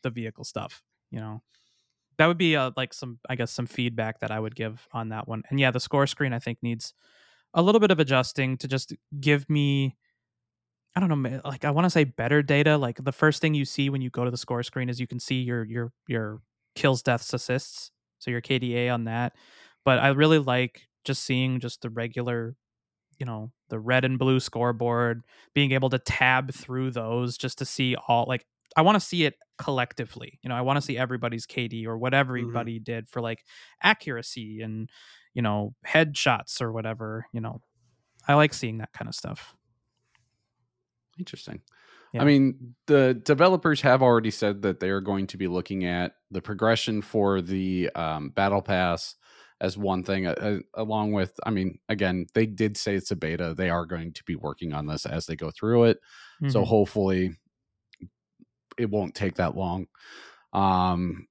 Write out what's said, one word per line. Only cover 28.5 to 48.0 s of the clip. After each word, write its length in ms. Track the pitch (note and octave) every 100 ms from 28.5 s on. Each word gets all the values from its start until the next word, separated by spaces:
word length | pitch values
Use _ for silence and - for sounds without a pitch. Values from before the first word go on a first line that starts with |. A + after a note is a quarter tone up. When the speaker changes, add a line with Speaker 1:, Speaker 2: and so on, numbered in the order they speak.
| _ _ -
Speaker 1:
I 60 |
wanna 160 | E3 G#3
see 260 | - F3 D3+
it 120 | - _ -
collectively. 840 | - C3+ A#2+ - A#2 - - -
You 60 | B2
know, 60 | B2
I 60 |
wanna 200 | B2+ C#3+
see 180 | C#3 B2
everybody's 480 | B2+ B2 A#2+ A#2 -
K 200 | - A#2+
D 200 | A2+ A2+
or 100 | A2+
what 160 | B2
Speaker 2:
Mm-hmm. 60 | C#3
Speaker 1:
everybody 580 | C3+ B2 A#2+ A#2+ A#2 A2+
did 300 | A2 A#2 A2+
for, 120 | -
like, 220 | A#2 A2+ _ - - -
accuracy 800 | F#3 G#3+ - A#2+ A#2 - G#2+ G#2+
and, 260 | A2+ A2 A2+ _ - - _
you 80 | -
know, 320 | A2+ G#2 G#2 -
headshots 800 | - D#3+ D#3+ C#3+ - A#2 - -
or 100 | A#2
whatever, 540 | A2+ A2 A2+ A2 A2 -
you 80 | A#2
know. 200 | A2+ A#2+ _ _ _ _ _ _ -
I 80 | C#3+
like 180 | D3+
seeing 240 | - A#2+ A2
that 160 | A2+
kinda 200 | - A2+
stuff. 420 | - - - - _ _ _ _ _ _ _ _ _ _ _ _ _ _ _ _ -
Speaker 3:
Interesting. 460 | F3+ - - - _ _ _ - _
Speaker 1:
Yeah. 80 | A#2+
Speaker 3:
I 40 | C#3
mean, 500 | C#3+ C3+ C3+ B2 - -
the 260 | D3 C3
developers 640 | B2 - C#3+ F3+ F3+ E3 C#3+
have 200 | C#3 B2+
already 300 | C3 A#2 A2
said 320 | - G#2 G2+
that 180 | G2+ F2+
they 80 | F#2
are 100 | G2
going 280 | F#2+ G2 F#2+
to 100 | F#2+
be 100 | F#2
looking 380 | F2+ E2+ F#2+ F2+
at 320 | F2 F2 - -
the 120 | F#2+
progression 600 | - G2 A2 A#2 - G#2+
for 400 | - A2 G2 F#2+
the, 480 | F2 F#2+ F#2 F#2 F2
um, 360 | -